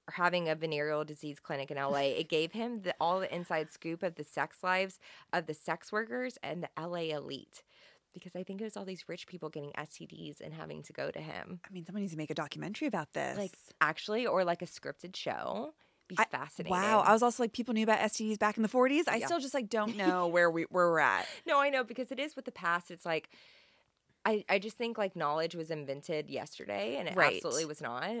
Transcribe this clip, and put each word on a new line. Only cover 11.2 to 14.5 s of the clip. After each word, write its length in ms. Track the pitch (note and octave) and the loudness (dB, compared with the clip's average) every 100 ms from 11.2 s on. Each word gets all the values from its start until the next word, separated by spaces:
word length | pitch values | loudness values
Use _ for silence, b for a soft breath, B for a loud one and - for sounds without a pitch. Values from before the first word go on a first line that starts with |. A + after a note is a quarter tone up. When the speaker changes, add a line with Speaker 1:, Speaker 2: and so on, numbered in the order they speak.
| D#3 - - F3 - | -8 -10 -10 -12 -14
Speaker 2:
I 20 | |
mean, 140 | F#3 E3 | -14 -10
someone 160 | G3+ | -6
needs 120 | G3 | -6
to 40 | D#3 | -4
make 140 | D#3 | -6
a 20 | |
documentary 540 | D#3 D3 D#3 D3+ G#3+ D4+ | -4 -6 -6 -8 -4 -4
about 260 | F#3+ D3+ | -4 -4
this. 240 | D3+ C3 C3+ | -4 -4 -4
Speaker 1:
Like, 140 | F#3+ - - - | -6 -8 -10 0
actually, 460 | - D#3+ - G#3+ A#3 | 0 0 -2 -2 2
or, 180 | F#3+ | 2
like, 200 | F3 | 2